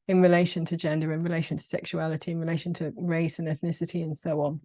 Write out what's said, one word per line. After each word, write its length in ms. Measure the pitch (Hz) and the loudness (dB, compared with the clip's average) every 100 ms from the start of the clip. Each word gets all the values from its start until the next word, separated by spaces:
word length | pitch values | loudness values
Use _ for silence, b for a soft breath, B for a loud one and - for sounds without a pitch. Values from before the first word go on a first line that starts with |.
| - | 2
in 140 | 185 | 6
relation 440 | 180 175 175 175 165 | 8 8 4 0 -2
to 120 | 170 | -2
gender, 360 | 160 156 160 | 0 0 0
in 100 | 156 | -2
relation 340 | 170 165 156 147 | -2 -2 -2 -4
to 60 | |
sexuality, 680 | - - - 170 160 160 - | -4 -6 -4 -4 -2 -4 -4
in 80 | 165 | -4
relation 340 | 165 165 175 170 | -2 -2 -2 -4
to 180 | 156 - | -4 -4
race 440 | 175 165 165 - | -2 0 0 -2
and 80 | 160 | -4
ethnicity 560 | 151 170 165 165 175 | -2 -2 -2 -4 -4
and 140 | 160 147 | -4 -6
so 240 | 170 151 | -2 0
on. 200 | 147 151 | 0 -2